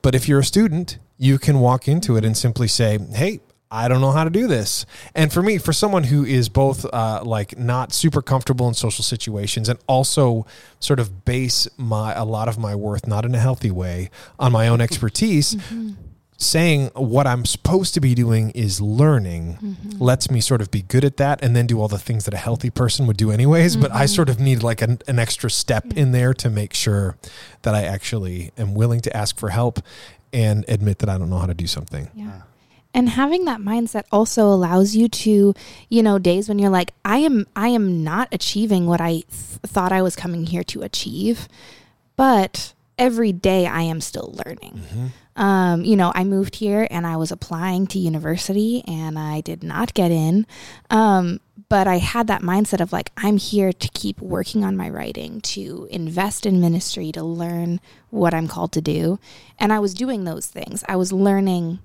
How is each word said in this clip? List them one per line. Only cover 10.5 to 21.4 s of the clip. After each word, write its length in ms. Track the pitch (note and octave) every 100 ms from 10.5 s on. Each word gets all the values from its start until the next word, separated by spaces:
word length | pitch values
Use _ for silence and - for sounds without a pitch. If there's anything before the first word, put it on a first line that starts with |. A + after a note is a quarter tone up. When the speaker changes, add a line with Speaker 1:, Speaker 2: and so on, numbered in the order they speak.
| - - _
Speaker 1:
sort 180 | - C3+
of 260 | A2 F#2+ -
base 420 | B2+ B2+ - - -
my, 380 | A#2+ A2 G#2+
a 100 | G#2
lot 240 | A2 A2 A2+
of 80 | G#2+
my 160 | A2
worth, 320 | G2+ G#2 G#2 -
not 180 | G#2 A#2
in 80 |
a 40 | B2
healthy 320 | B2 B2+ A2+
way, 380 | F2+ F2+ F2 F2+ - - _
on 120 | C3
my 140 | A#2 A2+
own 120 | A#2
expertise, 760 | A#2 - A2 - A3 E3+ D3
Speaker 2:
Mm-hmm. 360 | A3 - A3+ A3 G3 - - _ _
Speaker 1:
saying 480 | - D#3+ E3+ D3 C3
what 320 | - C3 B2 C#3
I'm 180 | B2
supposed 500 | A#2+ - - F#3 F#3
to 60 | F3
be 140 | C3+
doing 360 | B2 A#2+ A2 A2
is 300 | A#2+ G#2+ F#2
learning 800 | G#2 A2 D3+ C#3 F#2 E2+ E2 E2+
Speaker 2:
Mm-hmm. 420 | G#3 F#3+ G#3 G#3
Speaker 1:
lets 280 | B2+ B2+ -
me 100 | B2
sort 200 | - B2
of 100 | G2+
be 120 | G#2
good 220 | F#2 B2+
at 120 | C#3 -
that 260 | C#3 C#3+